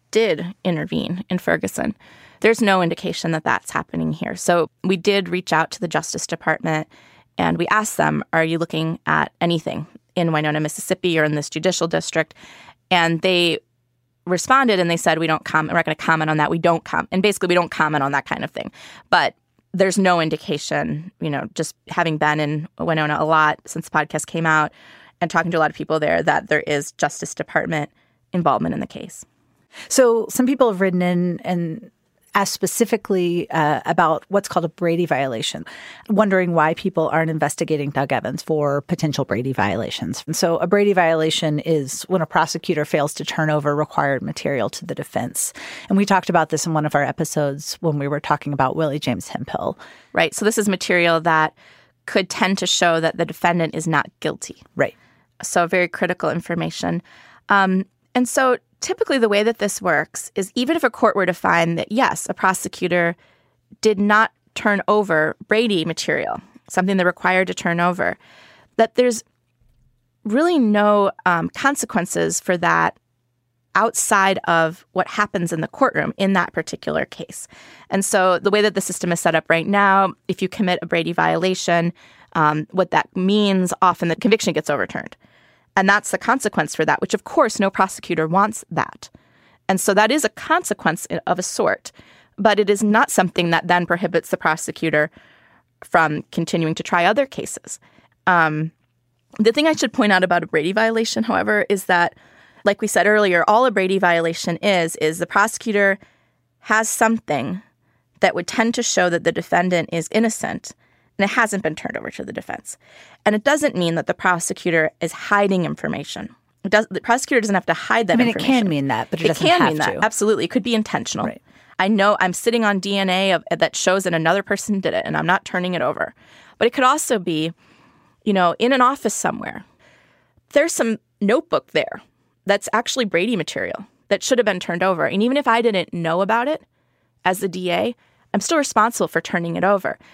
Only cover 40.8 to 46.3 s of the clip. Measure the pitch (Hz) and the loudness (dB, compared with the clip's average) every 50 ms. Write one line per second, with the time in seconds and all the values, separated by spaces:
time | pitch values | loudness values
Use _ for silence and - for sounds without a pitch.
40.8 | 202 202 196 185 175 165 165 160 156 160 156 - - 156 151 147 - - 165 151 | 4 4 4 4 4 4 4 2 0 0 0 -2 -2 -2 -2 -2 0 0 0 0
41.8 | 139 131 - - - - 180 185 160 - - 175 151 151 - 165 - - 175 151 | 0 -4 -8 -10 -6 -2 -2 -2 -2 0 0 0 0 0 -2 -6 -4 -2 -2 -2
42.8 | 147 - - 156 143 147 - - 156 - - - 156 156 151 151 147 147 147 147 | -2 0 0 0 0 -2 -4 -6 -10 -6 -4 -2 0 0 0 0 0 0 0 0
43.8 | 151 - - - 147 139 139 127 - 143 151 - - 143 139 127 104 104 - - | -2 -2 -2 -2 0 0 0 -2 -4 -6 -8 -6 -4 -4 -2 -2 -2 -4 -4 -8
44.8 | - - - - 147 - - - 117 123 - - - - - - - - - - | -10 -10 -10 -10 -10 -8 -6 -6 -6 -6 -6 -6 -6 -6 -8 -12 -16 -16 -16 -12
45.8 | - - 196 196 202 196 202 185 - - | -4 0 2 2 4 4 2 2 2 4